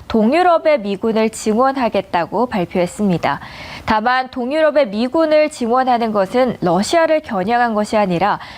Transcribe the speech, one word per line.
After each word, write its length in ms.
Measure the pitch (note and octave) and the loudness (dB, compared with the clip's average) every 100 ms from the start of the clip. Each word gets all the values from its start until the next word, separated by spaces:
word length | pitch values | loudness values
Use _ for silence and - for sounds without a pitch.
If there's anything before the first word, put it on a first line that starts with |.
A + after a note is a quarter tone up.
| - | -2
동유럽의 720 | A3+ G#3+ D#4+ F4+ E4 D#4+ D4 | 0 2 4 4 2 2 0
미군을 480 | G3+ G3 A3+ A3 A3 | -2 -4 -2 0 -2
증원하겠다고 1160 | - A3 G#3+ C4+ C4+ A3+ G3+ - F3 D#3+ G3 B3+ | -2 -2 2 0 0 -2 -2 -2 -4 -2 -2 -2
발표했습니다. 920 | G#3 E3+ F#3 F3 - G#3 E3 C3 D3+ - - - - | -2 -2 -2 -2 -2 0 0 -2 -4 -8 -18 -16 -8
다만 460 | - A3 A3+ B3+ B3+ | -2 0 0 0 -2
동유럽의 580 | C4 A#3+ D#4 D#4 C#4+ A#3 | -6 -4 0 2 2 0
미군을 600 | G#3 B3 E4 D#4+ D4+ D4+ | 0 -2 0 2 2 2
증원하는 600 | - A3+ B3+ B3+ A#3 A3+ | -2 0 0 2 0 0
것은 440 | G#3+ F#3 B3 B3+ - | 0 0 0 0 0
러시아를 580 | F3 F3 G#3 E4+ D#4+ D#4 | 0 0 2 2 2 0
겨냥한 540 | - G3+ F#3 A#3+ A#3+ | -2 -4 0 0 0
것이 240 | G#3 G#3+ A3 | 0 0 0
아니라 400 | G3 E3+ G3 E3+ - | 0 0 0 -2 -8